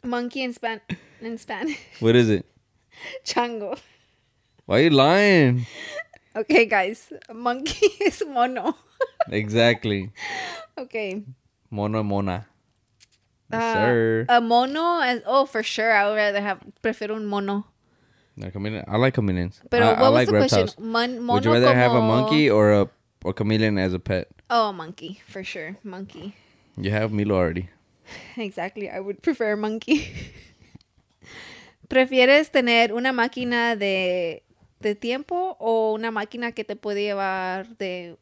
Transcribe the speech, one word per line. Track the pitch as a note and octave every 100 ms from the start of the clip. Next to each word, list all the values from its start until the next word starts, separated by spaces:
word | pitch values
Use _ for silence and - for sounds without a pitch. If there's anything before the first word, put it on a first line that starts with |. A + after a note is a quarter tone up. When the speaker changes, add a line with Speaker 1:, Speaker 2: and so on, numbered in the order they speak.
Speaker 1:
Monkey | B3 A#3+ A#3+ C4+
in | C4
Span-, | A#3 A#3 A3 _ - _ _
in | A3+ A3+
Spanish. | - G#3 D#4 D4 -
<laughs> | -
Speaker 2:
What | A2+ A#2+
is | A2+
it? | G2+ - _ _ _ _ - - C5+ -
Speaker 1:
Chango. | - A#3+ A#3 G3+ C#4 _ _ _ _ _ _ _ _ -
Speaker 2:
Why | G2+
are |
you | D#3+
lying? | C#3 C#3 F#3 G#3 F3+ C3+ B2 A#2+ - - D5 - - _ -
Speaker 1:
Okay, | A4 D4+ A3+
guys. | G#3 F#3+ A3+ - D#4 -
Monkey | A3+ A#3+ B3 D4+ - G#4
<laughs> | -
is | G4+ - E4
mono. | C4 B3 B3+ G#3 - _ _
<laughs> | B4+ _ -
Speaker 2:
Exactly. | G#2 G#2+ A2 A#2 A2 A2+ G2+ F#2+ - - - - - - -
Speaker 1:
Okay. | B3+ A3+ G#3 G3 G3+ B2+ _ _ _
Speaker 2:
Mono, | G#2+ G#2 A2
mona. | G#2 G2+ G2 F2+ A2 _ _ _ _ _ _ _ _ _ _
Yes, | A3+
Speaker 1:
Uh, | A3+
Speaker 2:
sir. | A3 G#3+ A#2+ A2+ A2+ A#2
Speaker 1:
a | A#3+
mono | A#3 A#3 C4 D4 E4+ F4
as, | C4 B3 -
oh, | C4 C4+
for | A3+
sure. | G#3+ - A3+
I | G#3+ G3+
would | G#3+
rather | G#3 G3+
have, | G3+ F#3+ - -
prefiero | A3 - G#3 A3
un | G#3
mono. | G3+ G3 G3+ G#3 _ _ _ _ _ _ -
Speaker 2:
No, | F#2+
chameleon. | F#2+ G#2 G#2+ -
I | G#2+
like | C3 B2+
chameleons. | G#2 F2+ F2 - -
Speaker 1:
Pero | A#3+ -
Speaker 2:
I, |
Speaker 1:
what | -
Speaker 2:
I | -
Speaker 1:
was |
Speaker 2:
like | A#2+ B2+
Speaker 1:
the |
Speaker 2:
reptiles. | G#2 C4+ G2+ F#2 -
Speaker 1:
question? | A3+
Mon-, | A3+ A#3+ B3 A#3+
Speaker 2:
Would | - A2+
you |
Speaker 1:
mono | A#2 B2+
Speaker 2:
rather | B2
have | B2
a | A#2+
Speaker 1:
como | A2 A2+
Speaker 2:
monkey | - D3+ D3
or | G#2+ G#2
a, | G#2 F#2+ _ _ _ -
a |
chameleon | F#2+ G#2 A2 A2 G2+
as | F#2
a | F2+
pet? | - F#2 - _ _
Speaker 1:
Oh, | A#3 G#3+
a |
monkey, | F#3 D#3+ F#3 D#3+ G3 -
for | G3+
sure. | F#3 F#3 D#3 G3
Monkey. | G#3 F#3 G3 - G#3 - _ _ _ -
Speaker 2:
You | F#2+
have | G#2+ A2
Milo | G#2+ G#2 F#2+
already. | F2 F2 F#2 _ _ _ - - - -
Speaker 1:
Exactly. | G#3+ F#3 F3 - G3
I | -
would | G3 G3
prefer | - C#4+ A3
a | G#3
monkey. | G#3+ A3 - D4 -
<laughs> | - - - - _ _ - _ _ _ _ - - - - - _ _
¿Prefieres | B3+ C4 C4 B3+ C#4+ D4+
tener | C4+ A#3+ A#3 A#3
una | A3+ B3+
máquina | B3+ A#3 B3+ B3 A#3+ A#3 A3
de, | G3+ F#3+ F#3 F3+ E3+ - _ _ _ _
de | G#3+ G#3
tiempo | A#3 C4 D4 F4 F#4 -
o | A3+ A3+ A3
una | A3 A3+
máquina | A3 G#3+ A#3+ A#3+
que | A#3
te | G#3+ G#3
puede | G#3+ G3+
llevar | G#3 G3+ G3 F#3+ F#3 F#3 A3+ A3+
de | G3 F3+ E3+ E3